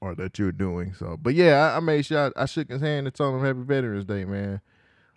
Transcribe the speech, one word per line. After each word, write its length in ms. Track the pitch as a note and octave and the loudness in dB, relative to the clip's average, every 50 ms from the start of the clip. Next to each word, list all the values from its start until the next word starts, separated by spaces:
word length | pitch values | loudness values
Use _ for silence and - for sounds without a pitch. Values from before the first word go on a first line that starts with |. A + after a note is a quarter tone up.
or 140 | - F#2+ F2 | -10 -8 -8
that 220 | D#2+ F#2 F#2+ - - | -6 -8 -8 -4 -2
you're 140 | G#2 F#2+ F2+ | -2 -2 -2
doing. 400 | F#2+ G2 F#2 F2+ F2 F2 F#2 F#2+ | -2 -4 -2 -2 -4 -6 -8 -8
So, 220 | - - - E2 D#2+ | -10 -10 -10 -10 -4
but 140 | D#2 A#2+ C3+ | -2 0 4
yeah, 380 | E3 F3+ E3+ D3 C3+ D3+ D#3+ A#2 | 6 8 8 8 8 6 4 2
I, 40 | |
I 40 | D#3 | 2
made 240 | E3 D#3+ D#3 D3 C#3+ | 0 2 2 0 0
sure 280 | - D#3 D3+ C#3+ C3 - | 0 0 0 0 0 0
I, 60 | - C3 | -2 -4
I 40 | |
shook 220 | C3+ - E3 D3 - | -2 -2 -4 -6 -6
his 120 | B2 C3+ D3 | -4 -4 -2
hand 240 | D#3 D3+ C#3+ C#3 | -2 -2 -2 -4
and 80 | C3+ - | -4 -4
told 200 | - D3+ C#3 C3 | -2 -2 0 0
him 80 | B2+ C3+ | 0 0
happy 160 | C#3 C3 B2+ B2 | -2 -2 -2 -2
Veterans 400 | C3 C#3 C3+ B2+ A#2 G#2 G2+ G2 | 0 0 0 0 0 -2 -4 -4
Day, 200 | F#2+ G#2 G2+ F#2+ | -4 -4 -4 -4
man. 360 | F#2 G2 G2 G2+ G2+ G2 G2 - _ _ _ _ _ _ _ _ _ _ | -4 -4 -4 -4 -4 -6 -8 -10 _ _ _ _ _ _ _ _ _ _